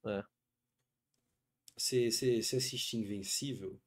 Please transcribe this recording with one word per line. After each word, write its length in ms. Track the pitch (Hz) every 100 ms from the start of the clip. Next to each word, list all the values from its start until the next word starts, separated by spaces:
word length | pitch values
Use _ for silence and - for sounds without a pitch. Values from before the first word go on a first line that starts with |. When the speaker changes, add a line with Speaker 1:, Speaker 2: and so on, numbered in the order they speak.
Speaker 1:
né? 140 | 113 101
Speaker 2:
É. 60 | - _ _ _ _ _ _ _ _ _ _ _ _ _ -
Speaker 1:
Você, 360 | - - 127 120
você, 320 | 113 127 120
você 140 | 110 127
assiste 420 | 127 127 - 117
Invencível? 840 | 101 104 95 - 139 113 95 95